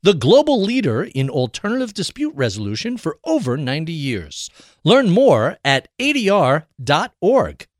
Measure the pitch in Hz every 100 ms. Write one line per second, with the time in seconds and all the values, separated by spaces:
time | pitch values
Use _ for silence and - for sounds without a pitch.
0 | 185 185 120 247 302 262 196 247 196 113
1 | - 135 135 135 127 - 202 247 254 202
2 | 185 - 302 208 123 98 101 107 233 247
3 | 160 - - 320 208 135 131 139 160 165
4 | 139 107 78 - - _ - _ 151 247
5 | 240 180 269 127 123 - 143 135 - _
6 | 269 285 202 202 135 147 156 _ 123 147
7 | 240 _ 180 262 92 73 -